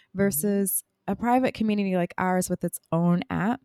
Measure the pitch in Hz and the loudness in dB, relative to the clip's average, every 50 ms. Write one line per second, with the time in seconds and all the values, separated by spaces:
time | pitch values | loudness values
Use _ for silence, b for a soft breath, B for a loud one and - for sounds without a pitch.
0 | b b - 185 196 196 190 - 214 208 202 196 196 190 - - - _ _ _ | b b -2 0 0 0 0 0 0 0 2 2 0 0 -2 -6 -6 _ _ _
1 | - - 202 - 226 240 247 254 254 - - - 220 214 208 208 202 190 185 180 | -6 -6 -4 -2 0 2 2 2 2 0 0 0 0 0 0 0 0 0 0 0
2 | 175 - - - 185 185 185 185 180 - 180 - - 175 - - _ - 165 165 | 0 -2 -2 -2 -2 0 2 0 0 0 -4 -4 -4 -6 -6 -8 _ -2 0 2
3 | 175 175 175 180 - - 175 160 175 214 247 - _ | 4 4 2 2 0 -2 -4 -2 0 -2 -2 -4 _